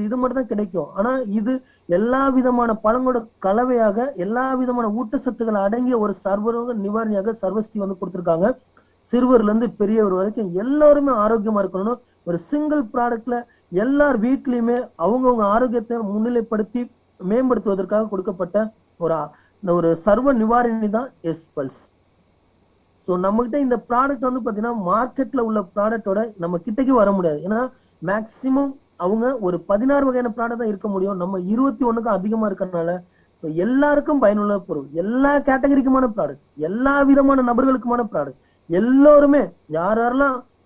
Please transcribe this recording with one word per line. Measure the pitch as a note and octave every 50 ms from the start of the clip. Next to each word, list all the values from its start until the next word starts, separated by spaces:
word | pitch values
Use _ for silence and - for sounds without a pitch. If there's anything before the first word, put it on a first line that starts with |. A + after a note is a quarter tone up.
| G#3 G#3+
இது | A#3+ B3+
மட்டும் | B3+ B3+ B3 C4+
தான் | B3+ - A#3
கிடைக்கும். | G#3 G#3 F#3 F3+ F3 D3 - - G3
ஆனா | G3+ B3 C4 C4 B3+ G#3 G3 A3
இது | G#3 A#3 C4 C4 - _ _ _ _ - E3+ F#3
எல்லா | G#3+ A#3 B3+ C4 C#4 C#4 C4 C4
விதமான | B3 B3+ B3 A#3+ A#3+ A#3 A3 A3 -
பழங்களோட | G#3+ A3+ B3+ B3+ B3+ B3 A#3+ A3+ - _ _ -
கலவையாக, | F#3+ G3 A3 B3 B3+ B3+ A#3 A3+ G#3+ G3 A3 B3 C#4 C#4 F#3 F3
எல்லா | G3 A3+ B3 C4 C4 C4 B3+
விதமான | B3+ B3 B3 A#3+ A#3 G#3+ G#3 A3+
ஊட்டச்சத்துக்கள் | B3+ G#3+ - C4+ - C4 A3 - A#3 A3+ G#3+ G3+ G3
அடங்கிய | G3+ G#3+ B3 B3+ B3 B3+ A3+ G#3
ஒரு | G3+ G3 - -
சர்வரோக | F#3+ G3 G#3 G#3 A#3 A#3 A#3 A#3+ B3 A#3+ G#3+ G3
நிவாரணியாக | G3+ G#3 A3+ A3+ G#3+ G#3+ G3 F#3+ A3+ A3 -
சர்வஸ்ரீ | - F#3 F#3 A3 G#3+ - - G#3 G3
வந்து | F#3+ G3 F#3
கொடுத்திருக்காங்க. | G3 F3+ F3+ F#3 F3 F3+ E3 D#3+ F3+ - - - _ _ _ _ _ _ _ _ _ -
சிறுவர்ல | - B3 B3 B3 B3+ A#3 G#3+ G#3
இருந்து | G#3+ A3+ A#3+ A3 - -
பெரியவர் | G#3 G3 A3 A3+ G#3+ G3+ F#3 F#3
வரைக்கும் | F#3+ G#3+ G#3+ B3 G#3+ F#3 E3+ F3+ G#3+
எல்லாருமே | B3+ C#4+ D4+ D4+ D4 D4 D4 C#4+ C#4 B3+ G#3+ G#3
ஆரோக்கியமா | G#3+ A3+ A3+ G3+ A3 G#3+ G3+ G3
இருக்கணும்னு | F#3 F3+ F#3 G3 A3 B3 A#3 - _ _ _ _
ஒரு | E3+ E3+ E3+ - -
சிங்கிள் | D4 D4 D4+ D4+ D4+ D4+ B3 G#3 -
ப்ராடக்ட்ல | B3+ A#3+ A#3+ A#3+ A3+ A3+ B3+ A#3+ A#3+ A#3+ - _ _ _ _ E3+ F3+ G#3+
எல்லார் | C4 C#4 C#4+ D4 D4 C4 G#3 G3
வீட்லயுமே | B3 C4+ C4+ - C4 B3 A#3+ A#3 A#3 A#3+ B3 B3 - - - E3
அவங்கவங்க | F#3 A#3 B3+ B3+ B3+ B3 A3+ G#3 G3+ G#3
ஆரோக்கியத்தை | A#3 B3+ B3+ A3 A#3+ A3 A3+ A#3 A#3 A3+ F#3+
முன்னிலைப்படுத்தி | G3+ G#3+ A3 A#3+ B3 A#3 A3 A3+ A3+ G#3 G#3+ - - A#3+ A#3+ A#3 - _ _ _ _ - F#3 F3+
மேம்படுத்துவதற்காக | G#3 B3 C4 B3+ B3 G#3+ - G#3+ G3 F#3+ F#3+ F#3 G#3 G#3+ A3 G#3+
கொடுக்கப்பட்ட | G3+ F#3 F#3 A3 F#3+ F3 F#3 F3 - G3+ A3 A3 - _ _ _ _ - E3+
ஒரு | D#3+ D#3+
ஆ-, | D#3 D3 D3+ - _ _ _ _ _ - F3+ E3+ F3
ஒரு | E3 E3 E3 E3 -
சர்வ | G#3+ G3+ A3 B3+ C#4+ C4+ A3+
நிவாரணி | A3 A3 A#3 A#3+ A#3+ A#3 A3+ A3+ G#3+ G#3 G3+ A3
தான் | C4 C4 - _ - E3
எஸ் | D#3 D#3 - _ _
பல்ஸ். | D#3 C#3 C3 - - - - _ _ _ _ _ _ _ _ _ _ _ _ _ _ _ _ _ _ _ _ _ _ _ -
So, | F3+ F3+ F#3
நம்மகிட்ட | F#3+ G#3 A3+ B3 A#3 A3 D4 C#4
இந்த | B3+ A#3+ G#3+ - -
product | A#3+ A#3+ C4 C#4 C#4+ A3+ C4 B3+
வந்து | B3+ C4 A3
பாத்தீங்கன்னா, | A#3+ G#3+ G#3 G#3+ A#3+ A#3+ A3+ F#3 F3
மார்க்கெட்ல | F#3+ A3 B3 B3 - - C4+ A3 - C4 A#3 A3
உள்ள | G#3+ G#3+ G3 - _
ப்ராடக்டோட | G#3 G3+ A3 A#3 A3+ G#3 G#3 F#3+ G#3 A3+ A#3 G#3 - E3+
நம்ம | E3+ F3+ E3+ -
கிட்டக்கு | - G#3+ A#3+ C4+ B3 C4+ A#3+
வர | G3+ G3+ G3 F#3+
முடியாது. | F3+ E3 D3+ D3 D#3 F#3
ஏன்னா, | G#3+ A3+ B3+ B3+ - _ _ _ _ _
maximum | D#3+ E3+ G3 A3 G#3+ A3 - - - C4 C4 C#4 C#4 C#4 C#4 - _ _ _ - F3
அவங்க | F3+ G#3 A3+ A#3 B3+ C#4 A#3+ G#3
ஒரு | F3+ F3 E3 D#3 -
பதினாறு | G3 G#3 B3 C4 C#4+ C#4+ C#4
வகையான | C4+ B3 B3 A#3+ A#3+ G#3+ A#3+
product | A#3 A#3 A#3+ A#3
தான் | A#3+ A3
இருக்க | G3+ F#3+ - G#3+ G3
முடியும். | F#3+ F#3+ G3 G3+ F#3
நம்ம | F3+ F3+ G3 F#3 F3+ F#3 G#3+
இருபத்தி | B3 C4+ C#4 - - C4 A#3+
ஒண்ணுக்கும் | A3+ A#3 A3 A#3 G#3 F#3+
அதிகமா | F#3 G#3+ A3 A3+ A3 G#3
இருக்கறனால, | F#3+ - G3 F3+ F3+ E3+ E3 E3+ F3+ F3+ F3+ _ _ _ _ _ _ _
so, | - D#3+ D3+ E3 -
எல்லாருக்கும் | A#3 B3+ C4+ C#4+ D4 D4 D4 C#4+ D#4 D4+ C#4 B3
பயனுள்ள | G3+ G#3 G#3 G#3 G#3 G3+ G3 G3 -
பொருள், | E3+ D3+ C3+ C#3+ C#3 E3 F3+
எல்லா | G3+ A#3 B3+ C4+ C#4+ C#4+ C#4+ C#4+ C#4
கேட்டகரிக்குமான | C4 C4 B3 C#4 C#4 C4+ A#3+ C4+ C4 C4 C4 A#3+ G#3
product, | G3+ E3 C#3+ C#3 - _ _ _ C#3+ D3 D#3+
எல்லா | F#3+ A3+ C4 C#4 C#4 C#4+ C#4 C4+
விதமான | C#4 C#4+ C4+ C4+ C#4 C4 B3+ A#3+
நபர்களுக்குமான | A#3+ A3+ C4 C4+ C4 B3 G#3 A#3+ A#3+ A#3+ A#3 G#3 -
product. | E3 C#3+ C#3 - - _ _ _ _ _ -
எல்லோருமே | E3 F#3 A3 A#3+ C4 C4+ C#4 D4+ D4 C#4+ C#4+ C#4+ C#4+ C#4+ A3 F3 - _ _ - D3+ D#3+
யார் | E3+ F#3+ A3 A3+
யாரெல்லாம் | A#3 A#3+ A#3+ C4+ C#4 C#4+ B3+ B3 B3 _ _ _ _